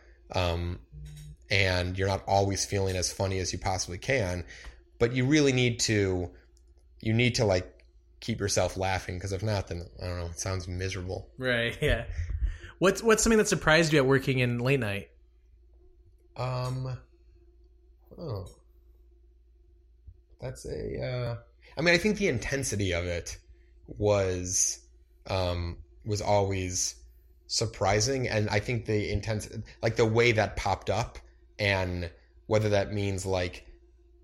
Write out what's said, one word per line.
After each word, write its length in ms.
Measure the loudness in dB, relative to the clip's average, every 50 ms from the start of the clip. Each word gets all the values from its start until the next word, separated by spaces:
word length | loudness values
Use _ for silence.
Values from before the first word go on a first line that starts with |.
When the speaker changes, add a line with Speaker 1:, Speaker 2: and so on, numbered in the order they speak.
| -20 -20 -20 _ -12 -6 -2
Speaker 1:
um, 440 | 0 0 0 0 0 -2 -4 -6 -8 -10 -16 -18 -16 -16 -16 -16 -16 -18 -18 -20 -14 -4 0
and 480 | 2 4 4 4 2 0 0 -2 -2 0
you're 100 | 0 0
not 160 | 0 0 0
always 380 | 0 2 2 2 2 0 -2 -4
feeling 320 | -2 0 0 0 0 0
as 160 | -2 -2 -4 -2
funny 260 | -2 -2 -2 -2 -2
as 140 | -2 -4 -4
you 60 | -4
possibly 400 | -4 -4 -2 -4 -4 -6 -8 -6
can. 440 | -2 0 0 0 0 0 -2 -4 -6 -8 -14 -18 -18 -20 -20 -20 -20 _ -4 0
But 140 | 0 2 2
you 140 | 2 2
really 260 | 4 6 6 6 6 4
need 280 | 4 4 2 2 0
to, 500 | 0 2 2 4 4 2 2 0 -2 -4 -8 -14 -20 _ _ _ _ _ _ _ _ _ _ -8
you 120 | -2 0 2
need 220 | 4 4 4 4
to, 100 | 4 4
like, 400 | 4 4 2 0 -2 -10 -20 _ _ _ _ _ _ _ -12
keep 200 | -8 -6 -6 -4
yourself 380 | -2 -2 0 0 0 0 0 -2
laughing, 420 | -2 -2 -2 -2 -4 -6 -8 -8
'cause 120 | -6 -6 -6
if 80 | -4 -2
not, 260 | -2 -2 -2 -2 -4
then, 180 | -8 -10 -10 -12 -14 -12 -8
I 40 |
don't 120 | -8 -6 -6
know, 80 | -6
it 120 | -8 -8 -8
sounds 260 | -6 -4 -4 -6 -6
miserable. 600 | -6 -6 -6 -6 -6 -6 -8 -8 -8 -8 -10 -10 -12 -12
Speaker 2:
Right, 400 | -6 -4 -2 0 0 -2 -2 -4 -2
<laughs> 40 | 0
yeah. 220 | 0 0 0 -2 -6 -6 -6 -6 -4 -4 -2 -2 -2 -4 -4 -12 -16 -6 0
What's, 240 | 2 2 2 2 4
what's 200 | 4 4 6 6
something 160 | 6 6 6
that 100 | 6 4
surprised 440 | 2 0 4 4 6 6 6 6 6
you 60 | 6
at 80 | 6
working 320 | 6 4 4 4 2 0 2
in 200 | 2 0 0 0
late 200 | 0 2 2 2
night? 300 | 0 -2 -4 -4 -8 -10 _ -20 _ _ _ _ _ _ _ -20 _ _ -20 -20 -20 -20 -20 _ -20 -20 -20 _ _ _ -10
Speaker 1:
Um, 640 | -6 -6 -4 -4 -4 -4 -4 -4 -4 -6 -6 -8 -10 -12 -16 _ -20 _ -20 -20 -20 _ -20 -20 _ -20 -20 _ _ _ -20 -20 _ _ -20 -16 -12
oh. 280 | -8 -8 -6 -8 -8 -10 -16 _ _ _ _ _ -20 -20 -20 -20 -20 _ _ _ _ _ _ _ _ _ _ _ _ _ _ _ _ _ _ _ _ -20 -20 -20 _ _ -18 -12
That's 260 | -12 -12 -10 -10 -10
a, 340 | -10 -8 -8 -8 -6 -6 -6
uh, 360 | -6 -6 -4 -4 -4 -6 -6 -8 -12 -16 _ _ -20 -14 -6 -2
I 20 | 2
mean, 120 | 4 4
I 40 | 4
think 200 | 4 2 0 0
the 100 | 0 0
intensity 640 | 0 0 -2 -4 -4 -4 -2 -2 -2 0 0 0 0
of 120 | 0 -2
it 340 | -2 -4 -4 -6 -8 -12 -16 -16 -20 -20 -20 -20 -20 -20 -20 -18
was, 960 | -14 -6 0 2 4 4 4 2 2 0 -2 -4 -2 0 0 0 0 -2 -6 -12 -20 -20 -20 _ _ _ _ -8 -4
um, 480 | -2 0 0 0 0 -2 -2 -4 -6 -10 -14 -20 -20 -12 -6
was 160 | -4 -4 -2
always 760 | 0 2 2 4 4 2 0 -2 -2 -4 -4 -4 -4 -6 -6 -10 -16 -20 -20 -20 -20 -20 -20 _ _
surprising, 800 | -6 -4 -2 -2 -2 -2 0 2 4 4 4 2 2 0 -2 -2 -2
and 200 | 0 0 0 0
I 80 | 0 0
think 280 | 0 0 -4 -4 -2
the 260 | -2 0 0 0 0 -2
intens-, 500 | -2 -2 -2 -4 -4 -6 -8 -10 -12 -12 -12 -8 -4 -2
like, 140 | 0 2
the 100 | 2 2
way 260 | 4 4 6 6 6 6
that 240 | 4 2 0 0
popped 340 | -4 -2 -2 -2 -2 -2 -2
up, 280 | -2 -2 -2 -4 -6 -16 -20 -20 -20 _ _ -16 _ -2
and 500 | 2 2 2 2 2 -2 -2 -4 -6 -8 -10 -14 _ _ _ -14 -4
whether 240 | 0 2 2 4 4
that 220 | 2 2 2 0 -2
means, 320 | -2 -2 -2 -2 -2 -2
like, 400 | -2 0 0 -2 -2 -6 -10 -18 -20 -20 -20 -20 -20 _ _ _ _ _ -20